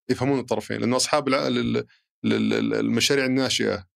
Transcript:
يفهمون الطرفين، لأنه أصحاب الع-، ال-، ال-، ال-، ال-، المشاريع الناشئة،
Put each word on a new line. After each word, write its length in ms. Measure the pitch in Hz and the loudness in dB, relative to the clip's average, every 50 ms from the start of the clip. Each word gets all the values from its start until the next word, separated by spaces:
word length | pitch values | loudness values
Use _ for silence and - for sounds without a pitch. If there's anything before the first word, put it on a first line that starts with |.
| _ - | _ -4
يفهمون 280 | 123 - 127 135 143 131 | -2 0 0 0 0 0
الطرفين، 420 | 123 123 117 107 - - 117 110 | 0 -2 -2 -4 -2 -4 -6 -2
لأنه 160 | 110 113 123 | 0 0 0
أصحاب 320 | 127 - - - 151 139 131 | 0 0 2 0 0 2 2
الع-، 180 | 131 143 147 | 0 2 2
ال-، 300 | 135 127 120 120 117 113 | 0 0 0 0 0 0
ال-، 100 | 110 113 - _ _ _ _ _ _ - | -2 -2 -6 _ _ _ _ _ _ -2
ال-، 300 | 113 110 110 110 107 110 | 0 0 2 2 2 0
ال-، 200 | 110 110 110 110 | 0 0 0 0
المشاريع 500 | 110 110 113 113 117 113 - 143 139 135 | 0 0 0 0 0 2 2 2 2 0
الناشئة، 500 | 131 131 131 135 123 - - 113 107 101 101 95 _ _ | 0 0 0 0 0 -2 -2 0 -2 -2 -4 -6 _ _